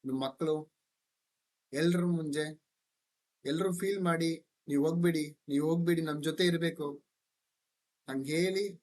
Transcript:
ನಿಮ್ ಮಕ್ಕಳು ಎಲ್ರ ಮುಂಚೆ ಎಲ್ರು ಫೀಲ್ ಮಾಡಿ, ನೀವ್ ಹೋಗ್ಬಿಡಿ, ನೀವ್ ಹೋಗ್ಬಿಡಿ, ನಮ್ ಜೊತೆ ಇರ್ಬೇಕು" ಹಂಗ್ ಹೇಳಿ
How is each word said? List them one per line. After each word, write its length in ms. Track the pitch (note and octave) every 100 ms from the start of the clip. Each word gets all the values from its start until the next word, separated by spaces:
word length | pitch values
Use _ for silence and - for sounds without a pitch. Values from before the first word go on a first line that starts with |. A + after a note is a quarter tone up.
ನಿಮ್ 160 | C3+ C3
ಮಕ್ಕಳು 340 | C3+ - D#3+ D#3 D#3 _ _ _ _ _ _ _ _ _ _
ಎಲ್ರ 300 | C3+ E3+ F3 F3
ಮುಂಚೆ 400 | E3+ D#3 D3 D3+ D#3 _ _ _ _ _ _ _ _ C3+
ಎಲ್ರು 260 | D#3+ F#3+
ಫೀಲ್ 280 | F3 F#3+ G3+
ಮಾಡಿ, 300 | F3+ E3 E3 E3 _ _ -
ನೀವ್ 160 | C#3+ D#3
ಹೋಗ್ಬಿಡಿ, 400 | E3+ F3 D#3+ D3+ - -
ನೀವ್ 180 | C#3 D3+
ಹೋಗ್ಬಿಡಿ, 360 | E3+ E3+ E3
ನಮ್ 200 | D#3+ D3+
ಜೊತೆ 220 | D3+ D#3 F3+
ಇರ್ಬೇಕು" 420 | E3 E3 E3 D3 C#3+ _ _ _ _ _ _ _ _ _ _ -
ಹಂಗ್ 200 | C3+ C3+
ಹೇಳಿ 380 | D#3 F#3 F#3+ G3+ E3+